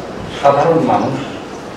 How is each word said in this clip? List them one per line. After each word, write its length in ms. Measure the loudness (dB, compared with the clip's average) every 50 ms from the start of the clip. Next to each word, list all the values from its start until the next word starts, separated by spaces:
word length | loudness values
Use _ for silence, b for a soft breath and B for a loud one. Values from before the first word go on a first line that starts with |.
| -8 -10 -10 -10 -10 -10 -8 2
সাধারণ 380 | 4 4 4 6 4 4 4 4
মানুষ 340 | 4 4 2 2 2 0 -2 -4 -6 -8 -10 -10 -12 -12 -12 -12 -12 -12 -12